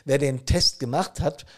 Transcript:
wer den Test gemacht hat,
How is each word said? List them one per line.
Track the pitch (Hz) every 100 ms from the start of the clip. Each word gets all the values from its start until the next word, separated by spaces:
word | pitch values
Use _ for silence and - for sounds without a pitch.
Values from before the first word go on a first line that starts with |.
| 139
wer | 139
den | 139 127 -
Test | 175 - -
gemacht | 123 147 190 -
hat, | 143 - -